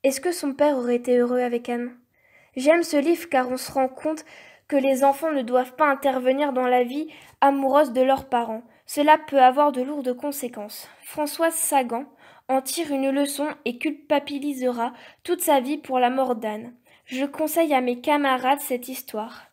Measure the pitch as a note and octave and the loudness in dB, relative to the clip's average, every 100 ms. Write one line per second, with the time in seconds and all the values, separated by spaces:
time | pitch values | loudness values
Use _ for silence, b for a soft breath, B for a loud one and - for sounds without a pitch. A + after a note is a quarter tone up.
0 | C4+ C4+ F4+ E4+ C#4+ C4+ D4 C4+ A#3+ A#3+ | 0 0 -4 -4 -6 0 2 2 0 -2
1 | B3 B3 A#3+ B3 B3 A#3+ A#3+ A#3+ B3 - | 2 2 2 0 -2 -4 -6 -6 -8 -14
2 | _ b b b b - C#4 E4+ E4+ D4 | _ b b b b -2 2 2 2 0
3 | D4 E4 - C4+ B3 B3+ - C4+ C4 C4 | 2 0 0 -2 0 -6 -4 -2 -2 -2
4 | D#4 D#4 B B B B _ C#4+ C4+ C4 | -6 -6 B B B B _ 0 2 4
5 | C#4 C#4 D#4+ D4 A#3 B3 B3 - D4+ C4+ | 4 2 -2 -2 0 0 0 0 2 2
6 | C#4 C4 B3 C4 D4 B3+ B3 B3 A#3+ C#4 | 0 0 0 0 0 0 2 2 2 -4
7 | D#4 B B B C#4 C#4 C4+ C#4 C#4+ A#3+ | -10 B B B 2 4 2 4 4 2
8 | C4 C4+ C4 A#3+ A#3 A3 - b - C#4+ | 2 2 0 -4 -4 -8 -12 b -8 0
9 | D4 D#4 D#4 C#4 B3+ C4 D4 B3 B3+ D4 | 4 4 4 6 6 6 2 2 -4 -4
10 | B3+ B3 D4 C#4+ A#3+ A3+ G#3 - - - | -6 -4 -6 -6 -10 -10 -14 -16 -20 -20
11 | - - D4 D4 E4 E4 - C#4 A#3+ A#3 | -12 -6 -6 0 0 0 0 0 0 -6
12 | C#4+ b b b - C4 C4+ - D#4 C#4 | -8 b b b -2 -2 -2 -6 -2 0
13 | C4+ C#4 C#4 - D4 - A#3+ A#3+ D#4 D4+ | 0 0 0 -2 -6 -4 -8 -4 -6 -6
14 | _ D4 C#4+ C#4+ D4 C4 B3 A#3+ A#3+ B | _ -2 0 -6 -6 -2 -4 -2 -6 B
15 | B B - F4 - C#4+ B3 D4 - B3+ | B B -6 -2 2 2 2 -6 -2 0
16 | B3 B3+ B3+ A#3 A3 G#3+ A#3 _ b b | 2 2 -2 -2 -4 -8 -14 _ b b
17 | - B3+ C#4 C#4+ D#4 E4 E4 C4+ B3+ A#3+ | -12 -6 -6 -2 -2 0 2 2 0 -2
18 | D4+ D4 C#4+ B3+ B3+ C#4+ - B3 B3 C4 | 0 0 2 0 2 0 -2 -6 -6 -14
19 | - G#3+ A3+ - - | -10 -10 -10 -14 -20